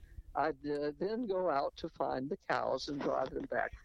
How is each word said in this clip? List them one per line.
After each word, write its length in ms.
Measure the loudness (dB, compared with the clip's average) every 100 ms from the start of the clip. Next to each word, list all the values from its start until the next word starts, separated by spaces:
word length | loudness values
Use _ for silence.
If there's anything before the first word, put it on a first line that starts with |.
| -16 -16 -8
I'd, 220 | 0 0 0 -2
uh, 240 | -2 -2 -2
then 260 | -2 -2 0
go 220 | 2 4
out 260 | 4 2 -2
to 120 | -8
find 400 | -2 0 0 -2
the 100 | -6 2
cows 380 | 2 4 0 -2
and 120 | -2
drive 300 | 0 0 0
them 160 | -2 -2
back 220 | -2 -2 -4